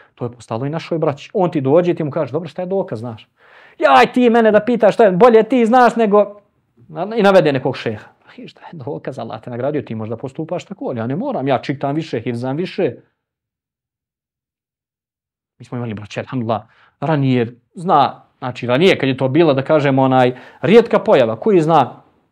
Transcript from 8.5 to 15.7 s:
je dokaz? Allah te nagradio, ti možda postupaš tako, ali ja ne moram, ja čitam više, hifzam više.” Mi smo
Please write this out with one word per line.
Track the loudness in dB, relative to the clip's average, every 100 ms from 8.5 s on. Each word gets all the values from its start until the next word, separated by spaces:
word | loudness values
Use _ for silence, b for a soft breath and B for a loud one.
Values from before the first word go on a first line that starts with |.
| -20
je | -20
dokaz? | -14 -12 -10 -10 -12
Allah | -12 -12
te | -12
nagradio, | -8 -6 -6
ti | -6 -8
možda | -8 -10
postupaš | -12 -10 -10 -10 -12
tako, | -12 -8
ali | -6
ja | -6
ne | -6
moram, | -6 -4 -2
ja | -2
čitam | -2 -6 -4 -6
više, | -6 -8
hifzam | -6 -8 -6 -8
više.” | -8 -4 -6 -6 _ _ _ _ _ _ _ _ _ _ _ _ _ _ _ _ _ _ _ _ _ _ _ _ _ _
Mi |
smo | -14